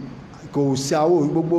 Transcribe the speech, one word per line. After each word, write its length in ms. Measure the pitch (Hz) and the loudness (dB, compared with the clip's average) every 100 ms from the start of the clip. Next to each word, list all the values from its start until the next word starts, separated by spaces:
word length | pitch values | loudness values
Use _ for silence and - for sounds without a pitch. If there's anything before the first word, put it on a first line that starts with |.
| - - - - 156 | -12 -16 -18 -18 -6
Kò 240 | 143 139 131 | -2 0 0
sí 180 | 135 | 0
àwọ̀ 340 | 160 156 175 147 | 2 4 4 2
gbogbo 260 | 156 160 | 0 0